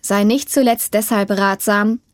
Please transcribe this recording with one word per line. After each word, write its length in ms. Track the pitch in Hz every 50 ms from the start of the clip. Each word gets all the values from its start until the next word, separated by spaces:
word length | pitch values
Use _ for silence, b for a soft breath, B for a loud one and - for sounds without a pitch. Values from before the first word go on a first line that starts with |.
| -
sei 220 | - 196 202 208
nicht 260 | 214 240 277 - -
zuletzt 420 | - 285 262 240 233 240 - - -
deshalb 380 | 214 214 - 233 208 196 196
ratsam, 720 | 208 190 202 196 196 196 - 220 208 202 208 220 226 - _ _